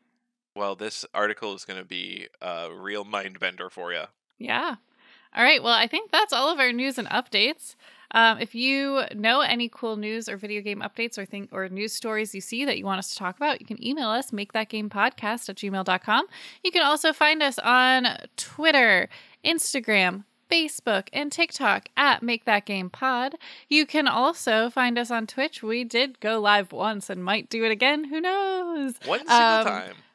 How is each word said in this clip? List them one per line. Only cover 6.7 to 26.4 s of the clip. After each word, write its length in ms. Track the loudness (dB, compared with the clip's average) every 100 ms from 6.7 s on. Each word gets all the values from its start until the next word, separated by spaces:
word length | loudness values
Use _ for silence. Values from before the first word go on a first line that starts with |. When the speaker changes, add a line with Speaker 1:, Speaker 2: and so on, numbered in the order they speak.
Speaker 2:
news 260 | 0 -4 -4
and 80 | -2
updates. 720 | -2 0 2 2 0 -12 -20 -20 -20 -2
Um, 300 | 4 4 4
if 120 | -4
you 520 | -2 0 0 0 -2 -2
know 280 | 0 2 4
any 260 | 2 0 -4
cool 240 | -6 -6 -6
news 320 | -6 -6 -8
or 80 | -10
video 240 | -8 -8
game 200 | -6 -8
updates 380 | -8 -6 -8 -8
or 60 |
thing, 240 | -10 -12 -10
or 160 | -8 -8
news 240 | -6 -6
stories 420 | -6 -4 -4 -4
you 60 | -8
see 240 | -8 -4
that 140 | -2 -2
you 60 |
want 140 | -4 -4
us 120 | -6
to 60 | -8
talk 200 | -8 -2
about, 240 | -2 -2
you 60 | -6
can 140 | -8
email 280 | -6 -4 -2
us, 240 | -2 -4
make 220 | -8 -6
that 140 | -4 -4
game 220 | -6 -6
podcast 580 | 0 0 0 -6 -6 -8
at 60 |
gmail 300 | -8 -6 -2
dot 180 | 0 0
com. 240 | 2 2 2 -6 -18 -6
You 80 | 0
can 100 | 4
also 300 | 4 4 2
find 320 | 4 4 4
us 160 | 2 0
on 480 | 4 6 6 4 2 -2 -12 -12
Twitter, 720 | -12 0 4 6 8 6 2 -6 -20 _
Instagram, 800 | -2 0 0 -2 2 2 2 0 -10 _ -2
Facebook, 600 | 0 0 -4 0 0 -2
and 200 | -4 -4
TikTok 560 | -2 -2 0 0 0 -2 2
at 260 | 4 4
Make 220 | 0 -2
That 200 | 2 0
Game 240 | 0 -6 -6
Pod. 460 | -4 -2 0 -2 -6 -18 -14 2
You 160 | 2
can 220 | 4 2 2
also 640 | 2 2 0 0 2 2
find 260 | 0 0 0
us 140 | -2
on 160 | -4 -4
Twitch. 340 | -4 -4 -4
We 220 | -6 -4
did 380 | -2 -2 -2 -2
go 180 | -2 0